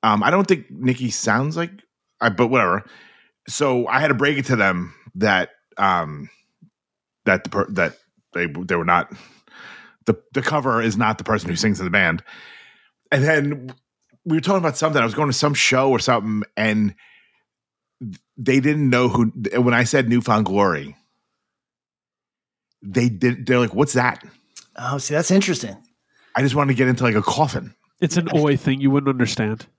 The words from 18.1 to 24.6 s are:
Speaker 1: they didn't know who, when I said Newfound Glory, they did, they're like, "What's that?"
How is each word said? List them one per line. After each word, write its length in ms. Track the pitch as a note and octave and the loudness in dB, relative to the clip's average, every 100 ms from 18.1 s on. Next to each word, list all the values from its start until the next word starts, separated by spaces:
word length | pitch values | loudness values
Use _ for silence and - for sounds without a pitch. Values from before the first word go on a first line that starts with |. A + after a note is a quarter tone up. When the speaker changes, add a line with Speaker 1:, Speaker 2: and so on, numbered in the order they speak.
| F#2 _ - | -14 _ -8
Speaker 1:
they 220 | B2 C3+ | 0 2
didn't 320 | C3+ D3+ C#3+ | 2 2 2
know 180 | B2 B2 | 4 2
who, 180 | G2+ A2+ - G#2 A#2 | 2 0 0 -4 0
when 140 | B2 | 2
I 100 | A#2+ | 2
said 240 | B2 D#3 B2 | 2 2 2
Newfound 380 | A#2+ A#2 A2 G#2+ | 0 2 0 2
Glory, 500 | F#2+ G2+ D#2+ C#2+ - _ _ _ _ _ _ _ _ _ _ _ _ _ _ _ _ _ _ | 2 2 0 -6 -18 _ _ _ _ _ _ _ _ _ _ _ _ _ _ _ _ _ _
they 260 | G2 F#2+ B2 | -6 0 0
did, 380 | G#2 B2 B2 B2 | 0 -2 -2 0
they're 120 | B2 | 2
like, 160 | A#2+ | 2
"What's 180 | F#2+ - | 0 0
that?" 320 | B2+ B2 - - _ _ - | 2 0 -4 -14 _ _ -20